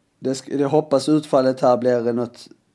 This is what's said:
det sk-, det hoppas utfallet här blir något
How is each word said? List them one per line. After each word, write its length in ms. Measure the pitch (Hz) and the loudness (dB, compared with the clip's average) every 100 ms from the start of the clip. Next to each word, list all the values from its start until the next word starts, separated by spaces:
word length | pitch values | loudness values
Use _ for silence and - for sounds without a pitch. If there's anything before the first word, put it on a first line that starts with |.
| _ _ | _ _
det 140 | 131 | -8
sk-, 240 | 135 - 135 | -6 -4 -2
det 80 | 139 | 0
hoppas 440 | 151 156 135 135 | 0 2 0 2
utfallet 520 | 156 151 139 131 131 | 0 2 0 0 0
här 160 | 131 123 | 2 2
blir 360 | 123 123 117 | 2 0 0
något 340 | 120 120 - - _ _ | -4 -6 -10 -20 _ _